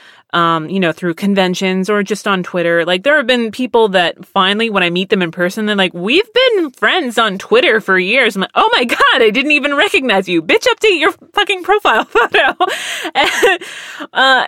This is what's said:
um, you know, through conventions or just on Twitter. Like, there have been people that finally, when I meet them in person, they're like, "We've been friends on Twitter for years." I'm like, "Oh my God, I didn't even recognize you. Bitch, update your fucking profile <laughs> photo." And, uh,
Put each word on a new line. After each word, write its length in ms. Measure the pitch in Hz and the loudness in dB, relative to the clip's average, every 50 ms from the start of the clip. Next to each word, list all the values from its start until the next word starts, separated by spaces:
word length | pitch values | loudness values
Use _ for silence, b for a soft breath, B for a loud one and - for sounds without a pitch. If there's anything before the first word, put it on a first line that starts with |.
| B B B B B B - | B B B B B B -2
um, 340 | 170 170 165 165 160 156 156 | 0 0 2 0 -2 -2 -4
you 100 | 185 196 | -2 -2
know, 120 | 185 165 | 0 0
through 220 | 156 - 185 175 165 | -2 -2 -4 -6 -4
conventions 760 | - 208 196 202 196 185 180 180 - 196 185 185 190 185 185 | -2 -2 0 2 2 0 0 0 -2 -2 -2 0 -2 -2 0
or 140 | 208 208 202 | -2 -2 -2
just 240 | - 214 196 - | -2 -4 -4 -2
on 160 | 214 196 185 180 | -2 -2 -2 -4
Twitter. 420 | - - 180 170 170 170 170 165 | -4 -4 -2 0 0 0 0 0
Like, 180 | 170 180 185 185 | 0 -2 0 0
there 140 | 277 302 | 2 0
have 100 | 302 254 | 2 2
been 240 | 226 254 240 233 220 | 0 0 0 -2 -4
people 380 | 196 - 254 - - 233 226 208 | -4 -6 -4 0 2 2 2 4
that 360 | 190 190 175 160 - - - | 2 2 0 0 -2 -6 -12
finally, 440 | - - 196 185 190 202 214 226 226 | -4 -2 0 0 2 0 0 -2 -2
when 140 | 208 196 180 | 0 0 0
I 60 | 170 | 0
meet 200 | 170 180 190 185 | 0 -2 -2 0
them 120 | 220 190 | 0 0
in 100 | 180 165 | 0 -2
person, 360 | - 180 175 180 - 220 214 | -2 -2 -2 -2 -2 -4 -4
they're 80 | 208 208 | -2 0
like, 180 | 202 190 180 - | 0 0 -2 -2
"We've 400 | 175 175 208 269 359 453 466 - | -4 -4 0 0 0 0 0 0
been 380 | 480 523 508 453 381 330 277 | 0 2 2 2 0 0 -2
friends 460 | - - - 226 294 370 302 247 220 | -4 -2 0 0 0 0 -2 -2 -2
on 200 | - - 214 185 | 0 0 0 -2
Twitter 420 | 196 - - 214 240 - 294 220 220 | -6 -2 0 2 2 4 4 2 0
for 200 | - - 190 185 | 0 0 0 0
years." 360 | 180 185 226 269 254 214 - | 2 2 2 2 2 0 0
I'm 60 | 196 | -2
like, 100 | 185 - - | -4 -2 0
"Oh 140 | - - 440 480 | 0 2 2 2
my 100 | 453 262 | 0 0
God, 380 | 233 311 - 523 554 480 269 | -2 0 0 2 2 4 4
I 80 | 233 214 | 2 2
didn't 220 | 202 254 269 302 | 2 0 0 2
even 240 | 302 294 262 285 285 | 0 0 0 0 0
recognize 520 | 277 359 392 - 359 262 247 202 196 190 | 0 0 0 0 0 0 0 0 0 0
you. 140 | 190 180 165 | 0 -2 -2
Bitch, 240 | 156 185 - 453 - | 0 2 0 2 2
update 340 | 494 453 - - 440 370 294 | 0 0 2 2 2 2 2
your 120 | 294 381 - - - _ - | 0 0 -2 -4 -10 _ -2
fucking 300 | 403 403 392 403 370 339 | -2 -2 -2 -4 -4 -2
profile 420 | - 403 415 - 320 226 214 262 | 0 0 2 2 2 2 2 0
<laughs> 0 | |
photo." 500 | - - 440 480 - - 381 294 262 359 - 359 381 B B B B B B B 320 - | 0 0 0 0 2 2 0 0 0 0 -2 -2 -4 B B B B B B B -4 -2
And, 480 | 254 294 - - - - 392 359 359 359 B B B B B B B 302 B - | -2 0 0 0 0 2 2 0 0 -4 B B B B B B B -16 B -2
uh, 320 | - 262 269 262 247 - | 0 2 2 2 2 0